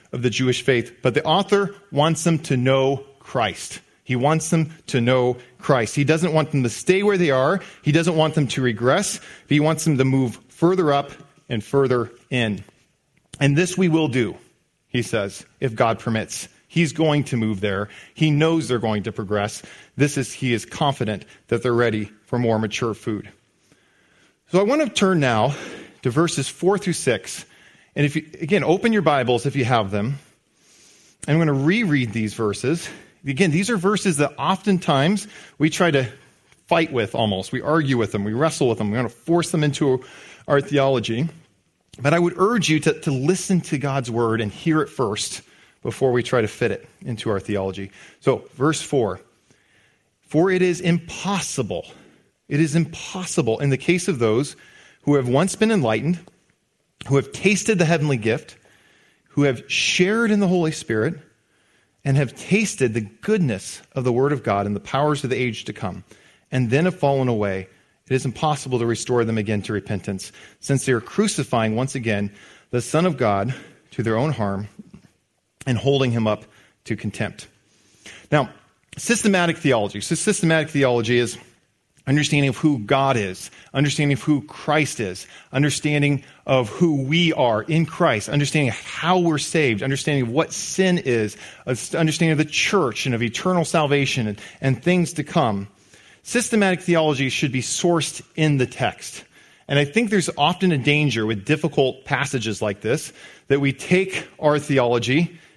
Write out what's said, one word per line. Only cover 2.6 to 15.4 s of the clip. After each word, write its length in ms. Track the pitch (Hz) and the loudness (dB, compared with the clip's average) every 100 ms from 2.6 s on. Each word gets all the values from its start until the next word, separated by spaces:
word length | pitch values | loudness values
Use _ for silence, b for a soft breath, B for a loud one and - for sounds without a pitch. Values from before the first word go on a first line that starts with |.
| 127 135 135 139 - - | 4 4 4 0 -6 -20
Christ. 600 | - 131 107 - - - b b | -8 -2 -2 -2 -12 -16 b b
He 120 | - 123 | -6 0
wants 340 | 135 160 160 | 2 0 2
them 240 | 165 160 - - | 0 0 -6 -4
to 120 | 131 | 0
know 380 | 117 131 123 123 B _ | 2 4 2 0 B _
Christ. 360 | - 131 110 - | 0 2 2 0
He 80 | |
doesn't 300 | 143 160 175 | 2 2 2
want 160 | 156 147 | 2 2
them 140 | 139 | 0
to 60 | 120 | 0
stay 340 | - - 185 | -2 2 2
where 140 | 208 196 | 4 2
they 120 | 170 | 2
are. 320 | 131 135 190 B B | 4 2 0 B B
He 80 | - | 0
doesn't 240 | 156 165 156 | 2 2 2
want 180 | 156 | 2
them 140 | 156 143 | 2 0
to 140 | - | 0
regress. 580 | 123 107 120 165 202 - B B - | -2 0 2 2 0 -6 B B 0
He 120 | 147 | 2
wants 260 | 156 160 - | 2 2 0
them 140 | 135 | 2
to 60 | 135 | 2
move 340 | 135 127 - - | 2 0 -4 -16
further 440 | - 165 185 156 | 0 2 2 2
up 200 | 143 143 - - _ _ | 0 -2 -12 -20 _ _
and 160 | 120 | -6
further 480 | - 139 135 127 110 - _ | -2 0 2 2 -2 -8 _
in. 320 | 127 113 95 - _ _ _ _ _ _ - | -2 -2 -2 -8 _ _ _ _ _ _ -2
"And 160 | 139 143 | 2 2
this 220 | 180 180 | 0 2
we 100 | 185 | 2
will 200 | 160 151 | 2 2
do," 280 | 123 104 - - _ _ _ _ | 0 -2 -4 -18 _ _ _ _
he 160 | 123 | -6
says, 420 | 113 113 101 - | -2 -4 -4 -8